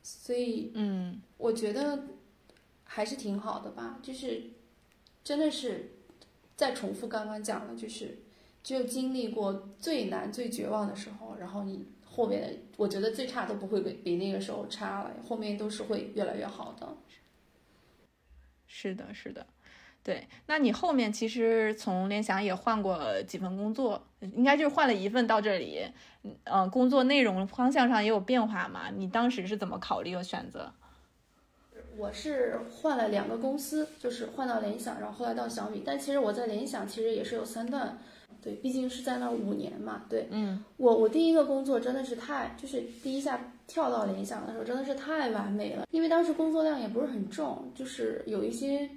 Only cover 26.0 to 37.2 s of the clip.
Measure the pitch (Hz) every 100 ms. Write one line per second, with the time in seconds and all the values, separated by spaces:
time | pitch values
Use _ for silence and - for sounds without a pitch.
26 | - - 202 - - 190 185 254 254 277
27 | 254 285 233 190 196 - 254 277 240 226
28 | 214 214 190 254 220 202 180 175 190 196
29 | 190 226 240 247 185 208 196 196 - 98
30 | - 127 185 - 87 87 76 - - -
31 | _ _ _ _ _ _ _ - - 214
32 | 202 208 311 277 240 226 - - 311 262
33 | 214 202 196 226 262 285 - 302 302 -
34 | 247 233 220 - 254 226 208 226 233 208
35 | 208 208 240 233 233 226 208 208 277 277
36 | 277 277 214 208 233 214 269 240 196 226
37 | 226 214